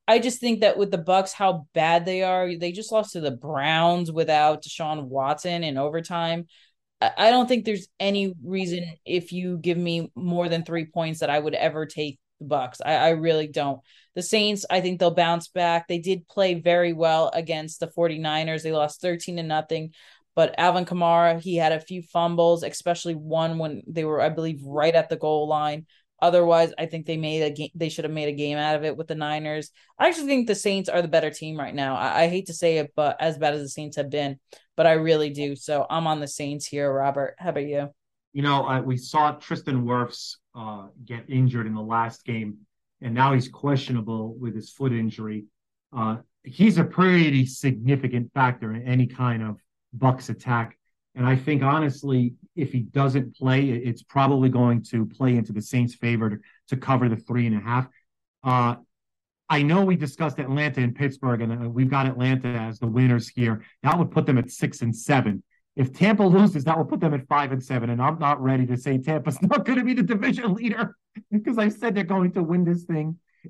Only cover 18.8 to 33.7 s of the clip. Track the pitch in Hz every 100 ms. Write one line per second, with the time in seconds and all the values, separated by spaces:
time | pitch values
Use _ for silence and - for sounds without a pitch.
18.8 | 151 - 180 175 180 175 165 156 156 160
19.8 | 160 - - _ _ - 160 - 180 180
20.8 | 175 180 170 170 170 165 180 170 156 160
21.8 | 160 185 170 170 170 170 170 170 - -
22.8 | 175 170 175 156 156 160 165 165 160 143
23.8 | - 165 156 151 151 160 160 147 139 147
24.8 | 156 165 160 165 156 156 151 151 151 151
25.8 | 160 _ _ _ 170 175 170 165 165 -
26.8 | 160 160 156 160 156 156 151 143 151 165
27.8 | 160 156 151 156 147 147 147 147 151 151
28.8 | 156 135 165 156 151 151 156 151 147 _
29.8 | _ - 311 330 277 269 233 202 208 196
30.8 | 185 175 170 160 151 147 156 156 135 143
31.8 | 135 127 127 95 170 180 190 165 170 160
32.8 | 147 - 147 - 165 147 151 147 139